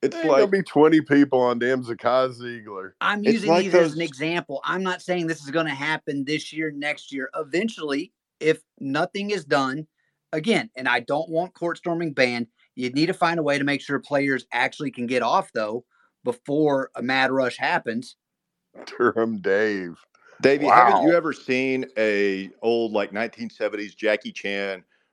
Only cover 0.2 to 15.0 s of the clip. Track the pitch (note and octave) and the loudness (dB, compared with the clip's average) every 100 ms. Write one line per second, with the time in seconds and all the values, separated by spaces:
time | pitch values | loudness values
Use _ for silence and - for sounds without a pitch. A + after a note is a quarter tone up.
0.2 | D#3+ F3 G3+ G3 F3 - D#3 D#3+ C#3+ C#3+ | 2 4 6 2 0 6 6 6 4 4
1.2 | C#3 C3 B2 A#2+ A#2+ C3 A#2+ A#2 A#2+ B2+ | 6 4 2 2 0 0 -2 -2 2 2
2.2 | C3 A#2+ A#2+ A#2+ G#2+ G2 F#2+ _ F3+ G#3 | 2 -4 -12 -12 -12 -14 -14 _ -2 0
3.2 | G#3 A3+ G3+ F3+ F#3+ F3+ E3 D3+ E3 B2+ | 2 0 4 2 4 4 4 0 -8 -6
4.2 | D3+ F3 - C#3 C#3 F3 F#3+ F3+ - F3+ | -4 -4 -6 -8 -4 -4 -4 -6 -4 -4
5.2 | E3 D#3+ D3 E3 D#3 C#3 C#3+ D#3 - C#3+ | -2 -6 -4 -4 -2 -4 -4 -4 -4 -6
6.2 | C#3 D3+ - D#3 D#3 C#3+ D3 D3 - C#3 | -4 -4 -6 -8 -6 -6 -6 -8 -8 -10
7.2 | C3 - D3+ D#3+ A3 A3 D3+ C#3 F3 _ | -8 -8 -4 -2 -2 -6 -4 -4 -4 _
8.2 | _ _ D#3 D#3 _ _ C#3 C#3 F3+ G3+ | _ _ 0 0 _ _ -6 -2 -2 -2
9.2 | G3+ G3+ C#3+ D3 C3+ C3+ D#3 _ _ _ | -4 -6 0 0 0 -4 -10 _ _ _
10.2 | _ D#3+ D#3 D#3+ A2+ - C3 A#2+ A#2+ C#3+ | _ -6 0 0 0 -6 0 0 0 -4
11.2 | E3 D#3+ F3+ _ F3 D#3+ F3 E3+ E3+ C3+ | -2 -4 -4 _ -6 -4 -4 -4 -4 2
12.2 | B2+ A#2+ A#2+ _ _ - B2+ C3 E3 F3+ | 2 2 -8 _ _ -8 -4 0 0 2
13.2 | E3+ E3 D3 C#3+ C#3+ C#3+ - C#3 - C#3+ | 0 0 0 0 0 -2 -4 -6 -2 -2
14.2 | C#3 C3+ - A#2+ C3 - D3 B2+ | 0 -2 -4 -2 -2 -2 -10 -6